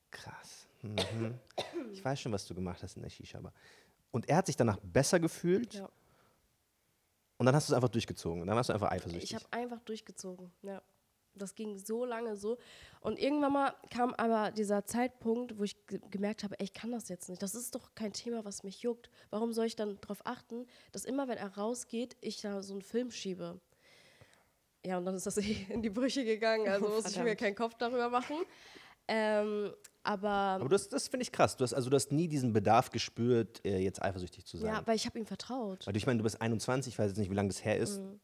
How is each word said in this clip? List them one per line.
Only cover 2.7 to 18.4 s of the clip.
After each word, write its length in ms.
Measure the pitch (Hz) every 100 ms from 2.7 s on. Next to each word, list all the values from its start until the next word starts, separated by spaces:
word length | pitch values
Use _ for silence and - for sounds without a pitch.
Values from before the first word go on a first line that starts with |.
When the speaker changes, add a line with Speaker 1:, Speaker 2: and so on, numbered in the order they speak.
| 90
Speaker 1:
hast 140 | 95 -
in 60 |
der 60 | -
Shisha-Bar. 420 | - - - - - - - - _ _
Und 160 | 123 -
er 80 | 147
hat 100 | -
sich 100 | -
danach 220 | 117 95
besser 360 | 95 117 139 185
gefühlt 560 | 165 - 170 190 240
Speaker 2:
Ja. 140 | 202 190 _ _ _ _ _ _ _ _ _ _ _ _ _ _ -
Speaker 1:
und 80 | 120
dann 80 |
hast 140 | 143 147
du 40 |
es 40 | 123
einfach 120 | 123
durchgezogen. 580 | 113 - 90 87 85 85
Dann 80 | 107
warst 120 | 127
du 40 |
einfach 160 | 104 101
eifersüchtig. 400 | 92 - - 95
Speaker 2:
Ich 40 | 220
hab 160 | -
einfach 260 | 226 240 233
durchgezogen, 720 | - 220 - 190 190 180 180 _
ja. 200 | 196 190 - _ _ _ _
Das 200 | 196 196
ging 240 | - 214 196
so 260 | 196 220
lange 320 | 247 226 233 208
so. 220 | 202 240 - - - -
Und 180 | - 220
irgendwann 340 | 269 294 277
mal 220 | 277 269 - -
kam 220 | 233 247
aber 360 | - 226 226 208
dieser 340 | 214 202 202 202
Zeitpunkt, 680 | 233 247 - 233 226 247 214
wo 40 |
ich 220 | 208 - -
ge-, 140 | 196 -
gemerkt 320 | 196 202 214
habe, 160 | 202 -
„Ey, 60 |
ich 80 | 196
kann 180 | - 226
das 180 | 240 -
jetzt 200 | 180 -
nicht. 120 | 180
Das 120 | 196
ist 200 | 226 240 247
doch 180 | -
kein 180 | - 220
Thema, 320 | 196 240 233